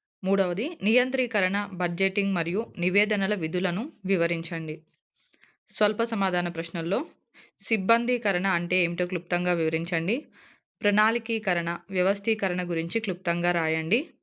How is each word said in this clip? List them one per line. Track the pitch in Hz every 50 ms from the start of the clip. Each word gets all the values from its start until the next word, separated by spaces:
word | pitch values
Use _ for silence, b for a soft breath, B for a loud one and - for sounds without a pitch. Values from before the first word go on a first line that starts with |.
| _ _ _ _ -
మూడవది, | 185 196 190 190 180 175 180 247 320 - - -
నియంత్రీకరణ, | 208 226 247 254 262 254 262 254 233 - 208 185 185 196 202 208 - 190
బడ్జెటింగ్ | 170 180 170 175 170 190 190 190 208 196 196 190
మరియు | 175 160 170 175 208 233 - - -
నివేదనల | 175 180 175 202 214 202 220 196 196 190 214
విధులను | 196 160 160 160 180 185 180 170 190 247 330 - _ -
వివరించండి. | 185 196 170 170 165 170 165 165 - 175 165 160 156 156 156 - _ _ _ _ _ _ b b b b b b b b b b _
స్వల్ప | - - 214 208 208 208 226
సమాధాన | 233 226 202 196 185 180 180 175 175
ప్రశ్నల్లో | 170 165 170 - - 170 160 170 190 247 294 - - _ _ _ B B B B B B
సిబ్బందీకరణ | - - 226 202 185 196 226 233 240 233 247 240 - 208 185 180 185
అంటే | 196 180 170 175 175 180
ఏమిటో | 185 175 170 175 175 180
క్లుప్తంగా | 175 185 165 - - 175 175 180 180 175
వివరించండి. | 170 160 160 160 160 170 170 175 165 165 175 226 294 - - B B B B B B B B _ - -
ప్రణాళికీకరణ, | 208 202 208 214 220 233 240 233 - 226 220 220 196 175 175 165 170 170 175 - -
వ్యవస్థీకరణ | 196 185 180 190 202 202 - 226 220 214 208 185 180 180 180 175
గురించి | 175 160 165 170 - 226
క్లుప్తంగా | 220 202 175 - - 175 170 175 170 175 175
రాయండి. | 170 160 160 160 160 160 160 196 262 320 - - _